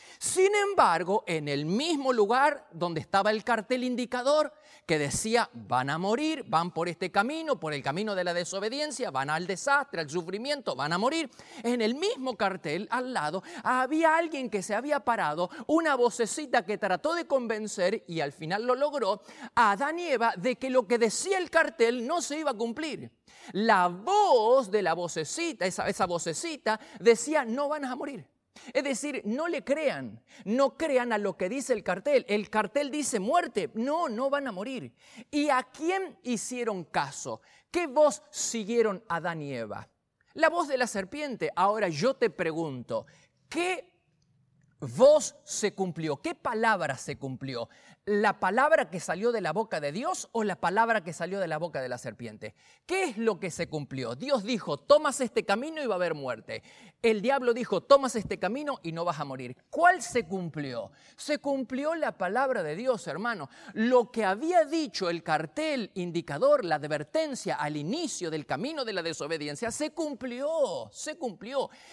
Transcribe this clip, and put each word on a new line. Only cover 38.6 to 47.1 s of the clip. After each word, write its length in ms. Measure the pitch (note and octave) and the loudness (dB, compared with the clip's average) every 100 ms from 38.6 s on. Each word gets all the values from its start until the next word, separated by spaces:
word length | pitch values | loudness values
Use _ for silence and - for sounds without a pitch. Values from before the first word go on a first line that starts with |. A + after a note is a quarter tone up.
| G3 A#3 A3 F#3 - | 0 2 2 0 -4
Adán 340 | E3+ F3 D#3+ | -4 -2 -6
y 100 | C#3+ | -6
Eva? 380 | B2+ A2 G2+ A#2 _ _ _ _ | -6 -6 -10 -12 _ _ _ _
La 160 | - D#4+ | 2 2
voz 180 | E4+ D4 | 4 0
de 100 | C4 | 0
la 80 | A#3+ | 0
serpiente. 640 | G3+ F#3 C#4+ D4+ G3+ D#3+ - | -2 -6 -6 -6 -2 -2 2
Ahora 320 | F#3+ A3 F#3+ | 2 4 0
yo 260 | D3 A#3 | 2 0
te 160 | C4+ A3+ | 2 0
pregunto, 760 | D#3 E3 D#3 D#3+ B2+ A2+ A2+ - _ _ _ - | 0 -4 -2 -4 -6 -6 -6 -6 _ _ _ -8
¿qué 440 | D#4+ F4+ F4 - _ _ _ _ _ _ _ _ - | -4 -2 -2 -8 _ _ _ _ _ _ _ _ -12
voz 560 | B2+ B2+ C4+ D4+ - - | -6 6 8 8 4 -10
se 320 | - - G3+ | -10 -4 -2
cumplió? 480 | - F#3 E3 D#3+ C#3 | -2 -4 -2 -4 -4
¿Qué 140 | E4 - | -6 -4
palabra 600 | C#4 A3 A3+ G3+ D3+ C3 | -4 2 2 2 0 -4
se 220 | - | -8